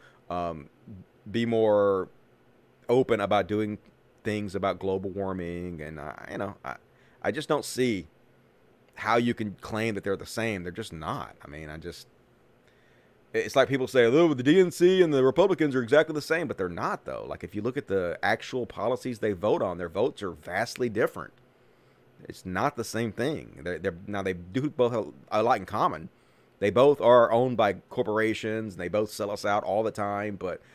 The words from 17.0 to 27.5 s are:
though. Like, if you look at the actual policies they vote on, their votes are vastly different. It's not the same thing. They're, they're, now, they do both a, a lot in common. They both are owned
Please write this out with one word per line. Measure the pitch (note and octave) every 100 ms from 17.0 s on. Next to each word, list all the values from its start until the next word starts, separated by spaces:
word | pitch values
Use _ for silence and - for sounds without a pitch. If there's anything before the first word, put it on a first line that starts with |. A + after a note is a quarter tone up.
| -
though. | B1 A#1
Like, | -
if | F#2 G2+
you |
look | G#2+ C3
at | -
the | F#2+ F2 -
actual | F#2+ A2+ - B2+ A2+
policies | - G#2 B2+ C3 A#2
they | A2
vote | G2 G#2 E3
on, | G#2+ F2
their | F2
votes | E2+ C3 -
are | G2
vastly | D#2 D#2 F#2 A#2+ - B2
different. | G#2 C#3+ - C#2 - _ _ _ _ _ _ _ _ -
It's | - F#2
not | F#2 C3 -
the |
same | A2 G#2+ A#2
thing. | F#2+ B2+ C3+ A#1 -
They're, | E2 E2
they're, | F#2 E2+ G2+
now, | G2+
they | F#2+
do | F2+ F2 B2+ D3
both | - A#2+
a, | A#2+ D2+ - - G#2+
a |
lot | A2+ A#2+
in | F2+
common. | G#2 E3 E2+ E2 _ _ _ _ -
They | G#2
both | G#2 C#3 C#3+
are | A#2 B2 A#2
owned | A#2 B2+